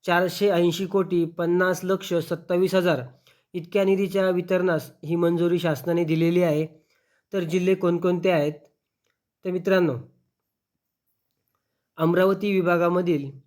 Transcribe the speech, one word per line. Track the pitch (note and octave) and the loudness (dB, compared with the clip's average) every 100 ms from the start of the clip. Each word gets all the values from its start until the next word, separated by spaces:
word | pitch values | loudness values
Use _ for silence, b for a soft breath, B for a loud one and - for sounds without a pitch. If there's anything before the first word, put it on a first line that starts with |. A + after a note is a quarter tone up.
चारशे | - F3 F#3 - G3+ | 2 0 0 0 0
ऐंशी | F3 F3 E3+ | 4 2 0
कोटी | F#3 G3 F#3 F3+ | -2 -2 0 -2
पन्नास | E3 E3 E3+ F3+ F#3 F3 | -2 -2 0 2 2 0
लक्ष | F#3 F#3+ - | -2 -4 -2
सत्तावीस | E3+ E3 E3+ - F3+ F#3 | -4 -2 -8 -2 0 2
हजार | F#3+ F3 C3+ B2 - b b b | 2 0 -2 -4 -18 b b b
इतक्या | F3+ E3 G3+ | -14 -4 0
निधीच्या | G3 G3 G3 F#3+ F#3 | 2 0 0 0 0
वितरणास | F3+ F3+ F#3 F3+ D#3 - _ | 0 0 0 0 -2 -4 _
ही | D3 | -6
मंजुरी | E3+ E3+ E3+ E3+ F3 | 0 0 2 0 0
शासनाने | E3+ C#3 E3+ E3+ | -2 -2 -2 -2
दिलेली | E3 D#3+ E3 F3 | 0 0 2 2
आहे. | F3 D3+ D#3 - _ _ _ _ _ | 2 0 -4 -10 _ _ _ _ _
तर | G3 | -6
जिल्हे | E3+ F3+ F3+ | -2 0 0
कोणकोणते | F#3+ F3 F3 F3 F3 F#3 | 0 0 0 0 0 0
आहेत? | E3 D3 D3+ _ _ _ _ _ _ _ _ | 2 0 -6 _ _ _ _ _ _ _ _
तर | F#3 | -6
मित्रांनो, | F3+ F#3 F#3+ E3+ B2 - _ _ _ _ _ _ _ _ _ _ _ _ _ _ _ _ _ _ - | -4 0 2 2 -2 -10 _ _ _ _ _ _ _ _ _ _ _ _ _ _ _ _ _ _ -2
अमरावती | E3 F3 F#3+ F#3+ G#3 | 0 4 2 2 0
विभागामधील | F#3+ E3+ F3 F3 F3+ F3+ D3+ C#3 - | 0 2 2 2 0 0 -2 -4 -14